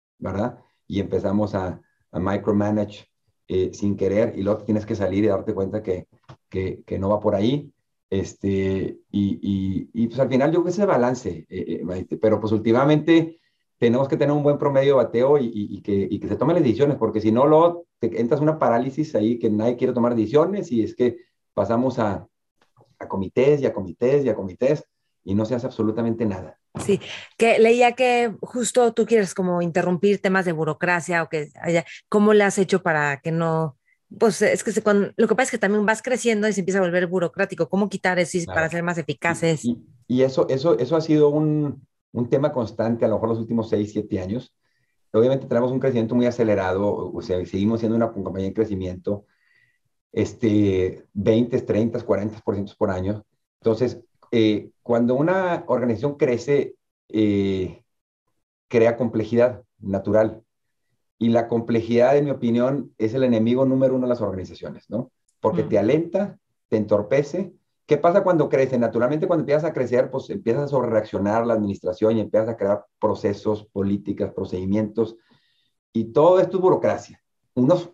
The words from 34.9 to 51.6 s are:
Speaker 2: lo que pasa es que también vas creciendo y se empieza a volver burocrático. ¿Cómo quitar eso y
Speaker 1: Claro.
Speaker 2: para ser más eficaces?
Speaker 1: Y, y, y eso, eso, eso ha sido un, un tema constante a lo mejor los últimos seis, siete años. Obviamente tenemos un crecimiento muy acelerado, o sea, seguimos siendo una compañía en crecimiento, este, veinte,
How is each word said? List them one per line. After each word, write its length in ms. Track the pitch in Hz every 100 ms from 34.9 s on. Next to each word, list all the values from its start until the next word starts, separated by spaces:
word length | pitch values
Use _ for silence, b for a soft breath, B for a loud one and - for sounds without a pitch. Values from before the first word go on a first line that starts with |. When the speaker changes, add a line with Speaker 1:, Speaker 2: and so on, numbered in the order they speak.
| 202 196 -
Speaker 2:
lo 100 | 214
que 80 | 214
pasa 100 | 262
es 60 |
que 60 | 233
también 260 | 196 208 202
vas 160 | 220
creciendo 460 | - 247 233 214 214
y 60 |
se 80 | 202
empieza 180 | 175 196
a 40 |
volver 220 | 180 180 180
burocrático. 640 | 180 170 - 196 190 160
¿Cómo 200 | 190 202
quitar 280 | 190 185 180
eso 200 | 175 185
y 80 | 170
Speaker 1:
Claro. 100 | 170
Speaker 2:
para 140 | 160
ser 120 | 170
más 160 | 170 170
eficaces? 640 | 151 143 170 165 165 156 120
Speaker 1:
Y, 180 | - - _ -
y, 100 | 123
y 20 |
eso, 240 | 135 - -
eso, 300 | 131 160 113
eso 160 | 123 160
ha 60 |
sido 280 | 156 151 147
un, 560 | 147 156 151 147 - - _ _
un 160 | 113 120
tema 220 | 143 147
constante 540 | 131 107 - 113 117 113
a 20 |
lo 80 | 104
mejor 140 | 113
los 100 | 113
últimos 300 | 113 117 107
seis, 220 | 104 104
siete 280 | 107 104 98
años. 340 | 92 117 - _ _ _ _ _ _
Obviamente 340 | 107 123 135 131
tenemos 240 | 117 123
un 80 | 131
crecimiento 360 | 131 120 110 120
muy 100 | 123
acelerado, 880 | 117 110 98 92 95 101 - 90
o 100 | 87
sea, 220 | 87 92 87
seguimos 340 | 98 104 113
siendo 160 | 113 113
una 160 | 117
compañía 360 | 101 92 95 98
en 60 |
crecimiento, 720 | 95 107 95 92 90 - 101 - _ _ _ _ _ _ _ _
este, 920 | - 104 - 117 104 101 95 92 - -
veinte, 480 | 104 101 113 120 127